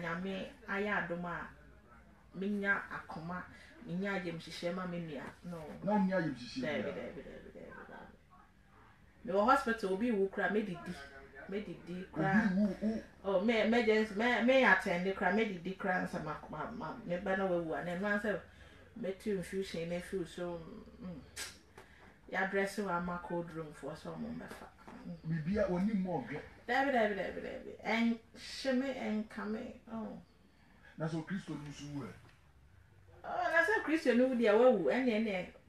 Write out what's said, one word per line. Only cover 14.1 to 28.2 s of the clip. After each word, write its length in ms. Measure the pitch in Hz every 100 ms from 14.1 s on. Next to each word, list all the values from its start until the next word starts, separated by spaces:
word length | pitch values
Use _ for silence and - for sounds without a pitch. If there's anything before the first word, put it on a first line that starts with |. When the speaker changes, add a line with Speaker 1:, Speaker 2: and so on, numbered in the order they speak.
| 196
Speaker 1:
me, 260 | 240 233
me 220 | 233 269
attend 420 | 233 190 196 175 185 190
kra, 200 | 185 202
me 100 | 214
didi 300 | 175 185 190
kra, 260 | 196 180 180
nsa 160 | 165
ma, 100 | 151 147 -
ma, 220 | 151 -
ma, 220 | 117 127 131 -
me 120 | 175
ba 200 | 196 190
na 80 | 190
wawu 280 | 175 165 160
a, 80 |
na 80 | 165
ɛno 140 | 180 208
ara 140 | 208
sɛ, 200 | 214 175 - - - - - -
me 160 | 180 190
tu 100 | 214 196
infusion, 520 | 170 190 190 175 165
na 100 | 175
feel 260 | 175 190 165
so, 340 | - 175 170 165 - - -
mm, 160 | 185 147 - - - - - - - - - - -
ya 160 | 175 190
dress 320 | 196 196 -
wa 200 | 196 175
ma 180 | 180 175
cold 300 | - 175 165
room 200 | 160 151
for 220 | 151 139 160
so 200 | 170 160
mo 120 | -
mbefa. 360 | 80 - - - - - - -
Mm. 80 | 170 160
Speaker 2:
Bibia, 380 | 165 147 208 190
woni 240 | 175 202
mo 320 | 208 180 165 -
hwɛ. 120 | - - - -
Speaker 1:
Dabi, 240 | 262 277
dabi, 240 | 247 214 196
dabi, 260 | 175 -
dabi. 300 | - - - - -
Ɛnhye 880 | 226 233 233